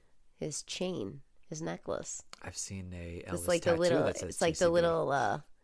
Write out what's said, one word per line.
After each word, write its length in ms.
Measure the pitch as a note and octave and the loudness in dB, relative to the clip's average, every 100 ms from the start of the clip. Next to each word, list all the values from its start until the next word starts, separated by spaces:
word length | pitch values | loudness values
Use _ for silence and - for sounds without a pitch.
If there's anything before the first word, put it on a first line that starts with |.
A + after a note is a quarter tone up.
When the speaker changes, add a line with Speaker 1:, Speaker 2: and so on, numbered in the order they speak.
| - - - - | -20 -20 -20 -8
Speaker 1:
his 220 | D#3 - | -6 -6
chain, 560 | - - F#3 E3 G2 C#3 - - - | -8 -6 -4 -4 -6 -10 -16 -20 -12
his 140 | D#3 | -8
necklace. 580 | E3 F3 - - - - - - | -6 -6 -4 -6 -6 -10 -14 -16
Speaker 2:
I've 140 | - - | -12 -10
seen 360 | - G2 F2+ | -8 -8 -8
a 300 | F2 E2+ E2+ - | -10 -8 -8 -6
Elvis 60 | |
Speaker 1:
It's 140 | F2+ F3 | -4 2
like 140 | F3 | 2
the 80 | E3+ | 4
Speaker 2:
tattoo 100 | E3 | 4
Speaker 1:
little, 220 | F3 E3 | 4 4
Speaker 2:
that 140 | D#3 - | 2 -2
says 100 | - | -6
Speaker 1:
it's 100 | - | 0
like 140 | E3+ | 0
the 40 | D#3+ | 4
Speaker 2:
T 60 | |
C 0 | F3 | 4
B. 40 | |
Speaker 1:
little, 400 | E3+ E3+ E3 C#3+ | 6 4 2 2
uh, 260 | C#3 G#2+ D3 - - | 2 2 0 -6 -20